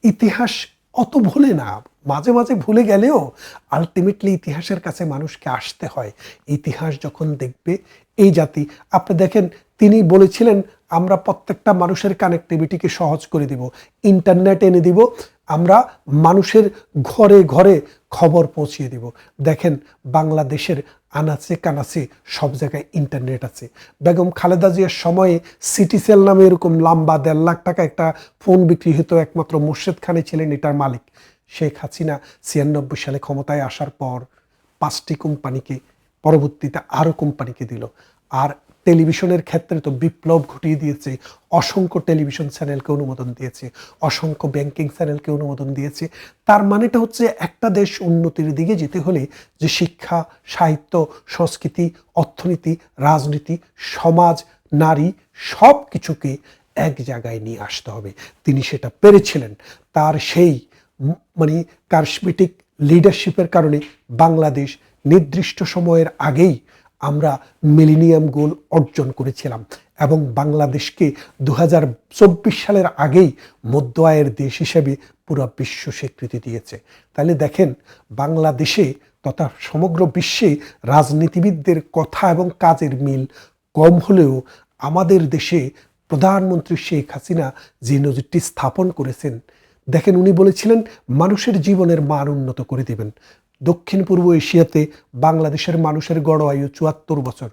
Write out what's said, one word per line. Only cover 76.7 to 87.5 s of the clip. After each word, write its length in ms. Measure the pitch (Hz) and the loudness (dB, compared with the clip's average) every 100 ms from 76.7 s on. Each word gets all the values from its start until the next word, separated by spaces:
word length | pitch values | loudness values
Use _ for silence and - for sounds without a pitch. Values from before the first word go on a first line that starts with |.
| - _ _ _ - | -20 _ _ _ -4
তাহলে 180 | 156 | -2
দেখেন, 400 | 151 147 - 170 123 _ _ _ | 0 -2 0 0 0 _ _ _
বাংলাদেশে 800 | 110 143 160 156 131 151 - 143 135 _ _ | -8 -4 0 0 0 -2 0 -2 -2 _ _
তথা 260 | 139 - 156 - | -10 -6 -6 -8
সমগ্র 460 | - 156 180 165 180 | -10 -4 -2 0 -2
বিশ্বে 520 | 180 - - 196 147 - _ | -2 -6 0 0 0 -6 _
রাজনীতিবিদদের 960 | 113 147 147 151 165 180 196 160 143 165 - | 0 2 2 0 0 0 0 0 -2 -2 -2
কথা 380 | 165 156 - 190 | -6 -6 -2 0
এবং 180 | 165 180 - | 0 -2 0
কাজের 440 | 170 165 151 131 | 2 2 -2 -4
মিল 220 | 139 135 131 - _ _ _ | -4 -4 -6 -12 _ _ _
কম 260 | - 165 175 - | 4 6 6 4
হলেও 320 | 196 147 131 - _ _ _ | 4 4 0 -8 _ _ _
আমাদের 500 | 143 170 180 190 151 | -4 -2 2 2 2
দেশে 400 | 151 - 170 135 - _ _ _ | -4 -2 -2 -4 -10 _ _ _
প্রধানমন্ত্রী 680 | 147 190 196 185 175 - 170 | 0 2 2 0 -4 -4 -6
শেখ 360 | - 156 135 | -4 -6 -6
হাসিনা 420 | 131 - 165 135 | -14 -6 0 0